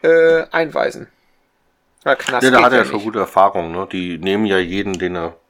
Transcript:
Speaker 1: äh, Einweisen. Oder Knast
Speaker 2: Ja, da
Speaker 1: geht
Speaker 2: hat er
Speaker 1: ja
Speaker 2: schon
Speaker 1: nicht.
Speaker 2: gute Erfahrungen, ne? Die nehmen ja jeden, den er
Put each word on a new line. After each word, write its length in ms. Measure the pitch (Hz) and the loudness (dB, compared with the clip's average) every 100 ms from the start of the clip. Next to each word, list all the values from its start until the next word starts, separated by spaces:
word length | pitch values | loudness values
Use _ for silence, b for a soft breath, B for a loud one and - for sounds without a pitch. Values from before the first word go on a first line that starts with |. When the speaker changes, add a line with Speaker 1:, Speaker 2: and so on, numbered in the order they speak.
Speaker 1:
äh, 400 | 160 165 165 165 - | 4 4 4 2 0
Einweisen. 560 | 165 160 - - - - _ _ _ _ _ _ _ _ _ | -4 -2 -2 -4 -6 -18 _ _ _ _ _ _ _ _ _
Oder 120 | - 131 | -2 -2
Knast 260 | - 123 | -2 0
Speaker 2:
Ja, 60 | 131 | 4
da 60 | 123 | 4
Speaker 1:
geht 100 | 123 | 6
Speaker 2:
hat 60 | |
er 60 | 127 | 4
Speaker 1:
ja 60 | |
Speaker 2:
schon 100 | 101 107 | 0 -4
Speaker 1:
nicht. 80 | |
Speaker 2:
gute 160 | 107 107 | -6 -4
Erfahrungen, 520 | 95 95 98 95 82 | -2 2 2 2 -6
ne? 160 | 85 95 | -8 -8
Die 280 | 95 90 82 | -8 -6 -6
nehmen 260 | 92 101 107 | -2 0 2
ja 120 | 95 | 0
jeden, 360 | 90 95 98 90 | 0 -4 -6 -4
den 180 | 90 87 | -6 -6
er 200 | 85 - | -8 -10